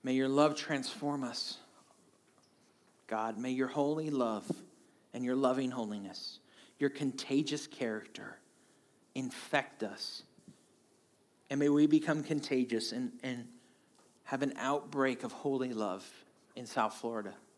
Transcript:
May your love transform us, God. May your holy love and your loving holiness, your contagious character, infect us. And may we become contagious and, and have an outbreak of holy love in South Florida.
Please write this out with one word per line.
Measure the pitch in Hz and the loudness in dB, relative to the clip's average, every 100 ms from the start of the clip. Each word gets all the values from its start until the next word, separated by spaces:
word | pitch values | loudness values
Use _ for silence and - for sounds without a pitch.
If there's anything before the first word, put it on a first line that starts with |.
May | 131 | 2
your | 131 135 | 2 4
love | 139 151 | 6 4
transform | 147 - 143 127 - 143 143 | 2 -2 -2 -2 -4 -4 -2
us, | 123 - - - - - _ _ _ _ _ _ _ _ _ _ _ _ - | -4 -6 -6 -8 -14 -20 _ _ _ _ _ _ _ _ _ _ _ _ -6
God. | 110 110 107 | -2 -2 -2
May | 127 | -2
your | 127 131 | 0 0
holy | 151 143 156 156 | 2 2 2 0
love | 139 117 107 - - - - - _ _ | 2 2 0 -4 -8 -8 -20 -20 _ _
and | 120 | -4
your | 123 | 0
loving | 127 135 131 127 | 4 4 4 0
holiness, | 127 107 104 98 - - - _ - - _ | -2 -4 -6 -8 -10 -12 -14 _ -20 -20 _
your | 143 | 0
contagious | - 139 127 - 139 151 147 - | 2 -2 -2 0 2 2 -2 -6
character, | - 120 110 - - - - _ _ _ _ _ _ _ 131 | -4 -2 -2 -8 -14 -14 -16 _ _ _ _ _ _ _ -4
infect | 127 - - 147 - - | -4 -6 0 0 0 -6
us. | - - - - - - - - _ _ _ _ _ _ _ _ _ | -6 -6 -10 -10 -16 -20 -20 -20 _ _ _ _ _ _ _ _ _
And | 139 | 2
may | 147 | 6
we | 147 151 | 8 8
become | 156 156 156 | 8 6 0
contagious | 143 151 - 131 123 113 - | 2 -2 2 2 2 0 0
and, | 123 123 - | -4 -4 -4
and | 131 123 120 - _ _ _ _ _ _ | -6 -6 -10 -18 _ _ _ _ _ _
have | - 135 | -6 -2
an | 139 131 | -2 -2
outbreak | 135 147 - 143 135 123 | -2 -2 -2 0 2 0
of | 120 | -6
holy | - 143 135 127 | -4 -2 0 0
love | 113 104 95 - - - _ _ | 0 -2 -2 -8 -20 -20 _ _
in | - 120 | -14 -6
South | - 110 | 0 0
Florida. | - 117 117 104 98 - | 0 -4 -4 -6 -12 -20